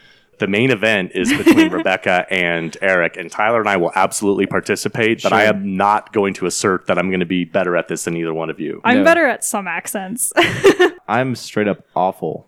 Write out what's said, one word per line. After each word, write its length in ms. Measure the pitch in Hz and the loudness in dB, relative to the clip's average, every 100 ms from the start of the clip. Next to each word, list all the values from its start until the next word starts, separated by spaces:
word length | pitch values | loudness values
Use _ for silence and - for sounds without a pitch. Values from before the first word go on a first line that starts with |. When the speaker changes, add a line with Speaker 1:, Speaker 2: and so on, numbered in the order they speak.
| - _ _ - | -20 _ _ -6
Speaker 1:
The 80 | 101 | -2
main 240 | 104 131 | 2 2
event 420 | 110 110 104 92 | 2 2 0 -2
is 160 | 95 87 - | -2 0 2
between 320 | 226 - - | 4 4 2
Speaker 2:
<laughs> 20 | |
Speaker 1:
Rebecca 540 | 90 98 92 98 90 - | 0 0 0 2 0 0
and 440 | 95 87 85 82 - | 0 0 -2 -4 -2
Eric, 380 | 95 92 82 92 | 2 2 2 -4
and 120 | 82 | -8
Tyler 300 | - 107 120 | -2 0 2
and 80 | 107 | 2
I 80 | 98 | 2
will 160 | 82 | 2
absolutely 520 | 92 95 - 101 98 98 | 0 0 0 0 0 0
participate, 760 | 95 - 98 - - 113 113 | -2 -2 -4 -4 -2 0 0
but 120 | 98 | 2
I 100 | 98 | 2
Speaker 3:
Sure. 80 | 107 | 2
Speaker 1:
am 220 | 101 98 92 | 0 -2 0
not 380 | 101 104 - | 2 2 0
going 180 | 110 98 | 0 0
to 140 | 92 87 | 0 -4
assert 400 | - 107 92 - | -2 0 0 0
that 100 | 87 | -2
I'm 120 | 92 | 0
gonna 160 | 92 85 | -2 0
be 180 | 92 | -2
better 320 | 87 98 90 85 | -2 -2 0 0
at 120 | - | -2
this 160 | 80 | -6
than 120 | - 85 | -4 -4
either 160 | 82 | -4
one 160 | 80 80 | -4 -6
of 100 | 76 | -6
you. 220 | 76 - | -8 -4
Speaker 2:
I'm 180 | - 247 | 0 2
Speaker 3:
No. 40 | |
Speaker 2:
better 220 | 330 339 285 | 4 4 2
at 180 | - | -2
some 240 | - 214 185 | -6 -6 -6
accents. 640 | 170 - 214 190 240 - - 339 - 392 | -10 -8 -10 -10 -8 -4 -2 -2 2 4
<laughs> 380 | - 359 - - | 4 2 0 -4
Speaker 3:
I'm 260 | 113 131 | -2 -2
straight 340 | 117 - - 104 | -4 -6 -2 0
up 160 | 90 _ | -2 _
awful 520 | - 92 - 82 - | -2 -2 -2 -8 -8